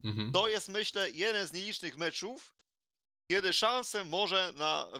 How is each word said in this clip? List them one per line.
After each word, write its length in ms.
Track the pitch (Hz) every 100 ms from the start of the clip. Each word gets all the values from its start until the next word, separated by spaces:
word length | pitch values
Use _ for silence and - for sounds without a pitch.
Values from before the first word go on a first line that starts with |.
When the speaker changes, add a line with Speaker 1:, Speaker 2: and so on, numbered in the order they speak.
Speaker 1:
Mhm. 280 | 110 107 107
Speaker 2:
To 160 | 180 220
jest, 220 | 214 -
myślę, 420 | 196 214 202 185
jeden 360 | 143 208 214 175
z 60 |
nielicznych 440 | 165 202 202 165 156
meczów, 580 | 165 - 190 269 - _ _ _ _ _ _ _ _
kiedy 220 | 190 185
szansę 520 | - 226 254 240 214 175
może 480 | 170 202 190 180 139
na 320 | 151 151 -